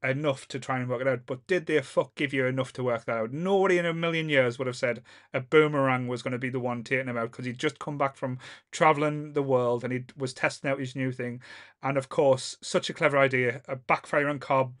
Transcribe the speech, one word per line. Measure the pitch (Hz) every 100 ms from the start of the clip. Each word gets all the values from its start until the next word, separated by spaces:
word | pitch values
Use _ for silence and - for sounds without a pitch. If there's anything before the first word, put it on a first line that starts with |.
enough | 131 135 151 131 -
to | 139
try | - 127
and | 123
work | 123
it | 135
out. | 127 -
But | 127 -
did | 180 156
they | 151
fuck | 139 175 151 -
give | 143
you | 135 127
enough | 131 123
to | -
work | 123 113
that | - 117
out? | 110
Nobody | 143 185 196 190 180
in | 170
a |
million | 165 170 165 156
years | 139 123 123
would | 127
have | 123
said | 123 113 - - _
a | 135
boomerang | 127 156 151 147 135 127 123
was | 123
gonna | 127 123
be | 127
the | 127
one | 123 120
taking | 110 131 131
him | 120
out, | 117
'cause | - 123
he'd | 120
just | 151 -
come | - 147
back | 139 -
from | 135 127 - - _
traveling | - 156 143 151 151 151
the | 147
world | 139 127 123 120
and | 123
he | 123 127 147
was | 131
testing | - 151 - 139
out | 139
his | 131 139
new | 131
thing. | 127 123 123 - - - _
And | 135 139
of | 127
course, | - 139 127 - -
such | - 180 -
a |
clever | - 151 139
idea, | 135 127 123 131 -
a | 131
backfiring | - 160 - 151 143 143
car | - 135 127 127